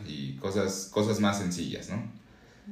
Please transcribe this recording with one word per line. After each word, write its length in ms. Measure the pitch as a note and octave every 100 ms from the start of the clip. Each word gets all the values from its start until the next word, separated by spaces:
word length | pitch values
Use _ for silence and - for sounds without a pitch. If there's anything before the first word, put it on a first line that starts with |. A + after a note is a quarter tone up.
| -
y 300 | D2 C#2 C2+
cosas, 520 | F#2+ G2+ G2 - -
cosas 280 | G#2+ G#2 G#2
más 200 | G2+ G2
sencillas, 500 | F2+ F2 E2+ - -
¿no? 120 | G#2 - - - - - - -